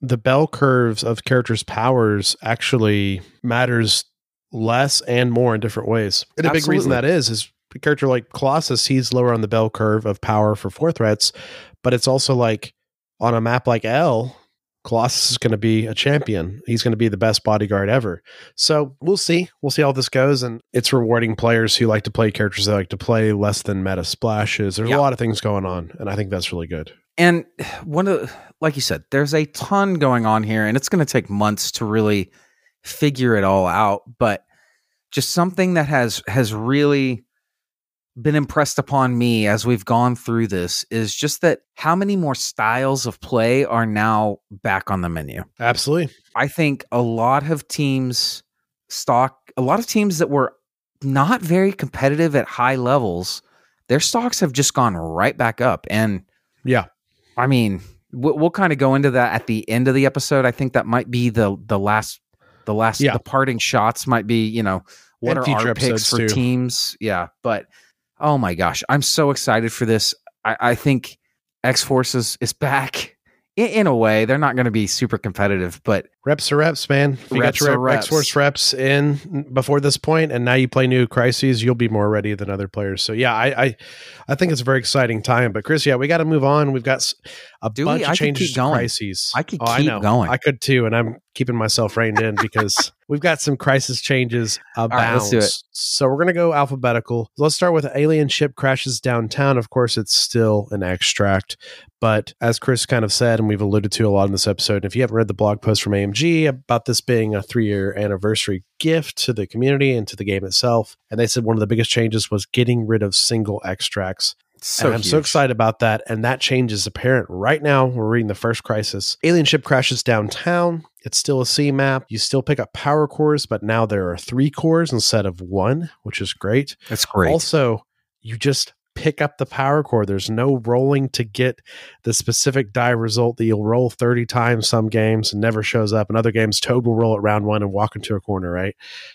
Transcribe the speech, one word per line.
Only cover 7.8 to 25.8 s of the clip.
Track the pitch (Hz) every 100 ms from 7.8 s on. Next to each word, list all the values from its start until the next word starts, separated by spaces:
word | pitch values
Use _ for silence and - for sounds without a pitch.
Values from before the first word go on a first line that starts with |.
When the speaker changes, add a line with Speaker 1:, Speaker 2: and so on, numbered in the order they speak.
| 151 143 135
Speaker 1:
like | 127 -
Colossus, | - 135 151 - 120 -
he's | 131 120
lower | 127 123
on | 113
the | 107
bell | 113 110
curve | - 110 110 110
of | 98
power | - 107 107
for | 104 98
four | - 165
threats, | - 110 107 - - - - - _
but | 123
it's | 123 135
also | 131 -
like, | 127 117 110 - _ _ _ _ -
on | 117
a | 117
map | 113 123 -
like | 117
L, | 110 131 165 113 127 - _ _ _ _
Colossus | - 113 123 - -
is | 123
gonna | 117 107
be | 113 110 110
a |
champion. | 110 139 147 143 98 85 101 -
He's | 113
gonna | 120 110
be | 117
the | 98
best | 110 101
bodyguard | - 107 104 101 98
ever. | 127 110 85 _ - - -
So | - 151 139 135
we'll | 165 196
see. | - 170 180 -
We'll | 143
see | -
how | 143
this | 131 120
goes. | 131 139 135
And | 123 117 _
it's | 123 -
rewarding | 131 113 117 113 107
players | 117 117 113 -
who | 117
like | 107
to | 110
play | - 110
characters | - 104 - 98
they |
like | 101 95
to | 101
play, | - 113 110
less | 104 104 101
than | - 95
meta | 95 90
splashes. | 92 - 113 107 107 - 101 98
There's | 113
Speaker 2:
Yeah. | 139
Speaker 1:
a |
lot | 139
of | 120
things | 117 107
going | 110 101
on, | 95 90